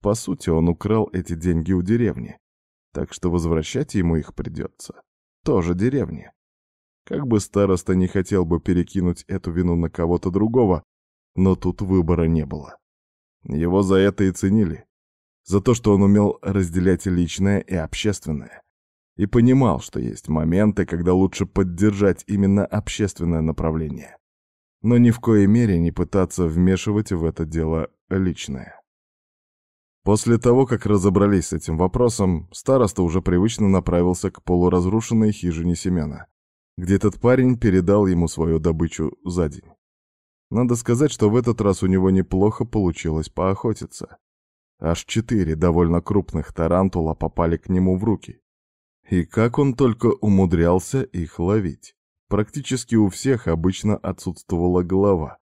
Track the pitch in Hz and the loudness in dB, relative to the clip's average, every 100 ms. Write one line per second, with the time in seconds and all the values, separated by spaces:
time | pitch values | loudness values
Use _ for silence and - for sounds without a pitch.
0 | 101 110 - - - 80 85 82 101 110 | -2 -4 -4 -6 0 2 2 0 -2 0
1 | - 92 87 85 87 82 80 92 90 117 | 0 -4 -6 -4 -2 -2 0 -2 0 0
2 | 110 64 58 - _ _ _ _ _ - | 0 -4 -12 -16 _ _ _ _ _ -10
3 | - - 87 87 82 80 80 123 151 104 | -10 -6 -2 -2 0 -2 -2 -6 -4 -2
4 | 85 80 - - 73 - - _ - - | 0 0 -4 -12 -12 -10 -14 _ -20 -20
5 | _ _ _ _ - 117 85 90 117 135 | _ _ _ _ -2 0 0 0 0 -2
6 | 90 - - _ _ _ _ _ _ _ | -4 -8 -18 _ _ _ _ _ _ _
7 | - 143 139 110 - 101 98 92 - 92 | -10 -6 0 0 0 0 2 0 0 0
8 | 90 98 90 98 82 85 - 90 85 98 | 2 -2 -2 -2 0 -2 0 0 0 -2
9 | 90 85 - 95 92 85 87 85 82 - | -2 -4 -8 -8 -4 -2 0 0 -2 -2
10 | 85 87 95 95 110 120 110 85 _ _ | -2 0 0 0 0 2 2 0 _ _
11 | _ _ _ - 95 92 90 87 95 95 | _ _ _ 0 2 2 -2 -4 0 2
12 | 82 85 82 82 71 76 67 - _ _ | 2 0 2 0 -2 -10 -14 -20 _ _
13 | _ _ _ _ - 73 85 92 95 95 | _ _ _ _ -8 -2 0 2 4 4
14 | 98 95 95 87 98 110 92 80 _ _ | 4 2 -2 0 0 0 0 -4 _ _
15 | _ _ _ _ - 101 110 120 107 98 | _ _ _ _ -2 0 2 0 2 4
16 | 98 104 101 - - 98 87 87 92 90 | 4 4 2 -2 -4 -2 -2 0 0 0
17 | 98 87 85 - 98 101 - 90 78 - | 0 0 -2 0 0 0 -2 -6 -6 -4
18 | 107 98 - 76 - - _ _ _ _ | -4 -4 -6 -8 -10 -20 _ _ _ _
19 | _ - 101 120 120 131 120 67 - - | _ -6 0 4 6 4 2 0 -4 -8
20 | 60 - - 78 80 90 107 101 90 85 | -8 -8 -4 -2 0 2 2 0 -4 -2
21 | 87 92 95 - 95 - 92 85 107 101 | 0 2 2 -2 -4 -2 -2 2 0 2
22 | 101 87 - 101 98 101 - 107 - - | 0 0 -4 0 2 2 0 -4 -6 -4
23 | 101 - 85 82 80 76 80 80 78 69 | -6 -4 -2 -2 -2 -2 -4 -4 -6 -10
24 | - - _ _ _ _ _ _ 110 120 | -16 -20 _ _ _ _ _ _ 2 6
25 | 120 113 117 107 98 113 117 87 85 85 | 6 4 2 4 6 4 2 2 0 -2
26 | 85 101 90 - 85 80 92 95 - 104 | -2 0 -2 -2 -2 2 2 2 0 -4
27 | 110 90 80 80 80 82 80 80 - _ | -2 -4 -4 -4 -6 -2 -2 -2 -6 _
28 | _ 95 92 - - 67 - - _ _ | _ -2 -2 -4 -10 -12 -12 -20 _ _
29 | _ _ _ _ _ _ _ _ _ _ | _ _ _ _ _ _ _ _ _ _
30 | - 107 117 117 120 123 131 113 - 104 | -2 0 2 2 4 4 2 0 0 2
31 | 98 95 101 98 - 78 - 80 92 117 | 4 4 4 2 0 -8 -4 -2 0 2
32 | 120 - 95 82 76 - - 135 107 - | 0 2 0 0 -6 -8 0 2 2 0
33 | 87 90 90 90 107 113 104 95 87 87 | 0 0 0 2 0 0 2 2 2 0
34 | 87 90 95 - - 87 90 90 90 110 | 2 0 -4 -8 -2 2 4 2 2 -2
35 | 113 113 107 104 90 82 87 85 95 90 | 0 0 0 0 -4 -2 -2 -2 -2 -2
36 | 76 71 - _ _ _ _ - 90 98 | -4 -10 -20 _ _ _ _ -10 0 2
37 | 104 - 120 127 127 120 113 92 87 101 | 0 0 2 4 2 2 2 2 4 2
38 | 98 87 82 - 80 82 82 80 82 - | 4 2 0 -2 0 0 0 -2 -4 -4
39 | 80 - 92 87 80 67 _ _ _ _ | -6 -6 -6 -2 -4 -4 _ _ _ _
40 | _ _ _ _ _ 110 123 120 - 120 | _ _ _ _ _ -2 0 -2 0 0
41 | 147 - 104 117 120 113 101 95 95 95 | 0 2 2 2 0 0 0 0 2 2
42 | 95 95 90 92 104 - 120 107 90 80 | 4 2 0 0 0 0 -4 -2 -2 -2
43 | 82 80 78 - 92 98 117 104 - - | -4 -4 -6 -4 -2 -2 -4 -6 -10 -16
44 | - - _ _ _ _ _ _ 82 85 | -18 -20 _ _ _ _ _ _ -4 -4
45 | - 113 117 110 82 78 87 82 85 85 | -4 -6 -2 -2 0 0 2 2 2 0
46 | - 101 87 80 - - 82 90 95 90 | 0 -2 -2 -8 -8 -6 0 0 0 -2
47 | 80 80 80 - 82 82 - 92 92 92 | -4 -4 -6 -2 -2 -2 -2 0 0 0
48 | 107 95 - - _ _ _ _ _ _ | -2 -4 -6 -20 _ _ _ _ _ _
49 | _ 90 82 - 117 120 139 120 131 104 | _ -2 0 0 0 2 0 2 0 2
50 | 117 - 107 95 92 82 85 92 - 135 | 0 0 2 4 4 2 2 2 0 -6
51 | - 87 80 - 87 110 90 - - _ | -4 -8 -8 -4 -2 0 -2 -10 -20 _
52 | _ _ _ 104 208 147 131 127 - 113 | _ _ _ -4 -2 -8 -6 -6 0 2
53 | 104 - 135 123 - 82 87 92 107 107 | 2 0 -2 -2 -2 0 -2 -2 -4 -4
54 | 90 92 95 85 - 87 87 90 87 95 | -6 -8 -10 -12 -6 -2 2 0 0 2
55 | 101 90 73 - | 2 2 -2 -12